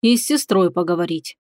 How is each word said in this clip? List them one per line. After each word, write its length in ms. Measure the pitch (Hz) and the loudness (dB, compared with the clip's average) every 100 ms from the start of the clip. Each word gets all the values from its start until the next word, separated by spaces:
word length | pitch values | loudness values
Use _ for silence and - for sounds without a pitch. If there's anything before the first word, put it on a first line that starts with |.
И 140 | 226 240 | 2 2
с 80 | |
сестрой 460 | - 294 - 190 175 | 2 -2 0 2 2
поговорить. 680 | 180 170 170 170 160 - - | 0 -2 -2 -2 -6 -10 -18